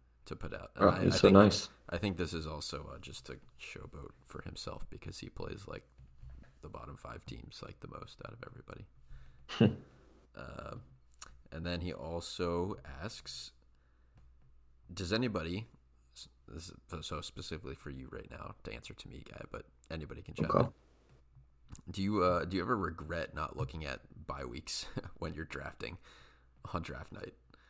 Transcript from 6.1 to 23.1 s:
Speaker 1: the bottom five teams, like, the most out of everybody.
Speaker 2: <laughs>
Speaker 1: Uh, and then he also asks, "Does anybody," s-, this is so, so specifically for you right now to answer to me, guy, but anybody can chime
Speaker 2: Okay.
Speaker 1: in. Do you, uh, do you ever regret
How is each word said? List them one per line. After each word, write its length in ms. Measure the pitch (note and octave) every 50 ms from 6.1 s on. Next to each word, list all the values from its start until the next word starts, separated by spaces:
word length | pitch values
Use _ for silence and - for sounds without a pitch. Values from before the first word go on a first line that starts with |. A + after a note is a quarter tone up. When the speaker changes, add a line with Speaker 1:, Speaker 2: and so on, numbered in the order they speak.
| - - - - - - - - - -
Speaker 1:
the 80 | - -
bottom 280 | - - - - C#3+
five 280 | - - A#2+ - - -
teams, 360 | - - - - - - - -
like, 140 | - - -
the 80 | - -
most 320 | - - - - - - -
out 60 | -
of 60 | - - -
everybody. 1300 | - - - - - - - G2+ - - - - - - - - - - - - - - - D#3+ - - -
Speaker 2:
<laughs> 60 | - - - - - - - - - - -
Speaker 1:
Uh, 380 | - - - - - - - A2 - - - C3 - - - - - - - - - - -
and 120 | - E2 E2
then 160 | F2 F2 E2+
he 120 | F2 F2+
also 840 | - - C2+ D#2+ E2+ E2+ E2 - - - F2+ F2 F2 F2 F2 G2 G#2 - - - - -
asks, 520 | - G#2+ - - - - - - - - - - - - - - - _ - - - - - - - - - - - - - - - - - - - -
"Does 200 | F2+ G2+ G2 E2+
anybody," 560 | G#2+ A2+ B2+ A#2+ G2 F2 D#2+ E2 F2 G#2 A2+ - - - - - - - - -
s-, 140 | - - - - - - - -
this 220 | - E2+ E2 -
is 20 | - - - -
so, 100 | F2+ D#2
so 180 | D2 - D#2+ D2
specifically 560 | C#2+ - - - - - E2 D2+ - C#2 C#2
for 140 | - - -
you 180 | C2+ C2 - -
right 180 | - - - -
now 280 | - - - - - - -
to 80 | - A2
answer 200 | A2+ - - -
to 140 | - - -
me, 140 | - - - -
guy, 120 | - - - -
but 120 | - - - - - - - -
anybody 300 | - D#2+ D2+ - - -
can 120 | - - -
chime 160 | - - -
Speaker 2:
Okay. 120 | - - -
Speaker 1:
in. 60 | - - - - - - - - - - - - - - - - - - - - - - - - -
Do 100 | F2 G2
you, 180 | G2 G2+ G#2+ G2+ F2+
uh, 200 | F2+ F2+ E2+ D2+
do 100 | E2 F#2
you 80 | F#2+ E2+
ever 120 | A2+ B2+
regret 560 | G#2 F2+ D#2+ E2 D#2+ D#2 D2+